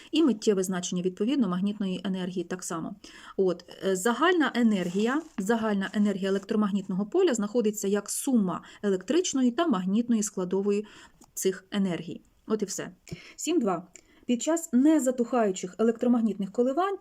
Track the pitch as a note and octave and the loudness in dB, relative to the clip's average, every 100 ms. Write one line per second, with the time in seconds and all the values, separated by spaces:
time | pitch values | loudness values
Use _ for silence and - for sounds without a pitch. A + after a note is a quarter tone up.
0 | - D#4 D#4 G#3+ A3+ F#3+ F#3+ F3+ F3+ F3+ | -2 2 4 4 2 2 0 -4 -4 -2
1 | F#3 F3+ G#3+ D4 G3 F3+ G3+ G#3 F#3+ F#3 | -2 -2 0 0 0 0 -2 -2 -4 -4
2 | G3+ F#3 F3+ F3+ F3 F3+ - E3+ E3+ - | -4 -4 -4 -6 -6 -8 -8 -8 -8 -12
3 | - - - - F#3+ F3 - - F#3+ F#3+ | -18 -20 -8 0 0 0 -8 -6 -2 0
4 | A#3 A#3 E4+ F4+ C4+ A#3+ A#3 G3 F3+ G3 | 2 2 4 4 2 4 2 2 0 0
5 | A3+ C#4+ E4 - F#3+ A#3 A3 G3+ G3 G#3+ | 0 0 -4 -4 0 0 0 -2 -2 0
6 | G#3 F#3+ F#3+ G3 - G#3+ G#3 G3 F#3+ F3+ | 0 0 0 -2 0 0 0 0 -2 -4
7 | G#3 F4 F#4 A3+ G3+ B3 G#3+ G#3 G3 G3+ | 0 2 2 2 0 0 0 0 0 0
8 | G3+ - - B3 F#3 D#3+ - - G#3 F#3 | -2 -6 0 2 2 -2 -10 -6 -2 0
9 | - D#4 F4+ C4 B3 A#3+ E4+ F#3+ F#3 G#3 | 0 0 0 2 2 2 2 0 2 0
10 | A#3+ A3+ G3+ - F3+ F#3+ G3+ G3+ G#3+ - | 2 0 -2 -4 -2 0 0 -2 -4 -12
11 | - _ - - F#3+ F#3 - G#3 F#3+ E3 | -20 _ -18 -4 -2 -2 -4 -2 0 -2
12 | E3+ - _ _ - A3 F#3+ - D3 - | -8 -14 _ _ -4 -2 -2 -6 -10 -14
13 | - - - - D4 F4 G#3 F3 - - | -16 -16 -16 -8 -2 0 0 -2 -6 -20
14 | _ _ - A#3+ D4+ E4 - A#3+ D4 D#4 | _ _ -2 -2 0 -2 0 4 6 4
15 | B3+ B3+ A#3+ B3 G#3+ F#3 F3+ - A3+ A3+ | 2 0 0 2 0 -2 -6 0 0 2
16 | B3 A#3+ A3 F#3+ F#3 - B3 C#4 G4 F#4+ | 0 2 0 -2 -4 0 0 0 -2 -2